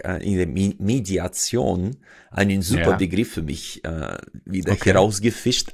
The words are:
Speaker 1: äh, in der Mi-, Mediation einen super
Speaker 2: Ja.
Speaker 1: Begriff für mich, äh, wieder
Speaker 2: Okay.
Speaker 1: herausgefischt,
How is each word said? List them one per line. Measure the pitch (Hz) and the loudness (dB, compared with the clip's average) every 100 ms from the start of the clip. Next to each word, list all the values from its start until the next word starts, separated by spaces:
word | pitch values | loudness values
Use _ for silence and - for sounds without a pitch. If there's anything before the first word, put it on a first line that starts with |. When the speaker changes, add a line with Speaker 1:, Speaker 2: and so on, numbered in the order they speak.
Speaker 1:
äh, | - 90 | -6 -4
in | 101 92 | 0 0
der | 87 | 2
Mi-, | 78 98 - | 2 0 0
Mediation | 95 131 92 92 90 - - 117 127 90 92 135 - - - | 0 0 0 -2 -2 -4 -2 0 0 0 -2 -6 -14 -20 -8
einen | - 101 98 | 0 2 2
super | 87 82 85 | 2 2 4
Speaker 2:
Ja. | 95 | 2
Speaker 1:
Begriff | 92 92 120 | 2 0 -2
für | - | -2
mich, | 78 - - - - | -6 -6 -10 -10 -8
äh, | 82 58 50 - - - | -6 -6 -10 -12 -16 -6
wieder | 95 92 | -2 0
Speaker 2:
Okay. | 98 98 | 2 4
Speaker 1:
herausgefischt, | 95 104 98 113 - 120 127 - | 6 4 2 0 0 0 0 -2